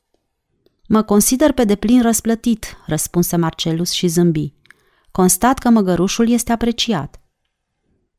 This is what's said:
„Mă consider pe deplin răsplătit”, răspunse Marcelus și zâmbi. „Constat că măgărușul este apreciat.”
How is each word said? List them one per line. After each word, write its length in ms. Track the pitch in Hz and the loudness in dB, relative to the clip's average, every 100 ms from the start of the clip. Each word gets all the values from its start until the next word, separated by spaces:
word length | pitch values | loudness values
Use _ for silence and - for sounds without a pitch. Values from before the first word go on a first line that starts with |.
| _ _ _ _ _ _ _ _ - | _ _ _ _ _ _ _ _ 0
„Mă 140 | 220 | 2
consider 500 | 214 208 - 262 302 | 2 2 2 2 0
pe 120 | 269 | 2
deplin 380 | 214 202 214 247 | 0 0 2 2
răsplătit”, 720 | 233 220 220 226 240 220 - - - | 2 0 -2 -2 -2 -4 -6 -14 -8
răspunse 500 | 156 - 175 175 170 | -6 -4 -2 0 0
Marcelus 540 | 165 - 170 165 170 | -2 -4 -4 -4 -4
și 160 | - 180 | -2 -2
zâmbi. 460 | 165 175 156 147 _ _ _ _ _ _ | 2 2 0 -4 _ _ _ _ _ _
„Constat 480 | - 180 - 240 269 | 0 2 2 0 0
că 120 | 240 | 2
măgărușul 580 | 226 185 170 190 - 233 | 2 2 0 0 0 0
este 240 | 240 - | 0 -2
apreciat.” 680 | 226 233 226 - 185 139 - _ _ _ _ _ _ _ _ _ | -4 -2 -4 -4 -4 -6 -14 _ _ _ _ _ _ _ _ _